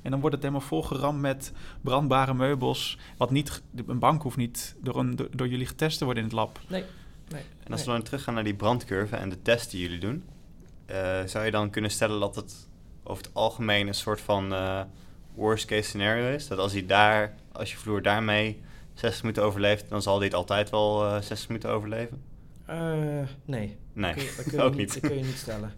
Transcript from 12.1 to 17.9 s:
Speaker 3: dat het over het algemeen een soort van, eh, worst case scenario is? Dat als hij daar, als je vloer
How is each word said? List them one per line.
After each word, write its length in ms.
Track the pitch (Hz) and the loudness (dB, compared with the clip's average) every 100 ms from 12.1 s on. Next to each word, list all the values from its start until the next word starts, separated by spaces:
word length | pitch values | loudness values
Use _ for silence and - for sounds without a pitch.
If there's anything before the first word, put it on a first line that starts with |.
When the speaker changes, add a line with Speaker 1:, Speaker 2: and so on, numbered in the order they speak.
| 107 | 2
Speaker 3:
dat 160 | 101 - | 0 -2
het 320 | - - - - - - | -10 -16 -18 -20 -18 -16
over 200 | - 101 | -10 -10
het 100 | - | -6
algemeen 540 | - 110 - 110 104 101 | 0 0 2 2 4 2
een 60 | |
soort 280 | 95 - 104 | -2 -2 -2
van, 320 | - 101 95 | 2 0 2
eh, 280 | 95 95 95 95 - - - - | -2 0 -2 -6 -12 -18 -18 -16
worst 320 | - 110 110 - | 0 2 2 2
case 160 | 107 | 0
scenario 500 | 104 104 101 113 123 147 | 0 0 2 2 0 -2
is? 120 | 147 | -4
Dat 100 | 95 | 0
als 140 | 98 | 0
hij 140 | 98 92 | 0 6
daar, 480 | - 104 107 107 - - | 8 10 8 2 -4 -16
als 200 | - - | -8 -8
je 60 | - | -6
vloer 240 | 110 | -2